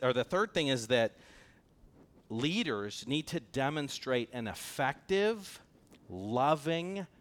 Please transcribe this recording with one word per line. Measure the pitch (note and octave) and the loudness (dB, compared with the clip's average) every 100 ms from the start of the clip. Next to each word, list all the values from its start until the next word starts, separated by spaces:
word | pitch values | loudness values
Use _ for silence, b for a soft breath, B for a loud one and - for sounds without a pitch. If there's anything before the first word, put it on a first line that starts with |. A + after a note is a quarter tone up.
or | B2+ | 2
the | B2 A#2+ | 2 2
third | F3+ G#3+ | 2 0
thing | F#3 D3 | 0 2
is | B2+ A2 | 0 2
that | B2 A2+ - B B B B B _ - - - - - | 4 4 0 B B B B B _ -20 -20 -20 -20 -8
leaders | A2+ C#3 G3 F#3+ G#2+ G2+ - A#2+ | -2 0 0 0 -2 -4 -8 -2
need | C#3+ D#3 | -2 -2
to | E3 | -6
demonstrate | A#2+ - C3+ D3+ C#3+ - - B2+ A#2 | -4 -2 0 0 -4 -6 0 0 0
an | B2 A2+ | -4 -6
effective, | F#2 - - C3+ C#3+ - F#3+ G#3 A3+ G3 - - - - - - | -6 -8 -2 -2 -2 0 2 2 0 -8 -18 -20 -20 -20 -20 -14
loving, | F#2 G2+ A#2+ C#3 D#3 C#3+ E3 F3 G3 F3 - | -8 -2 2 4 4 2 -2 -4 -8 -10 -14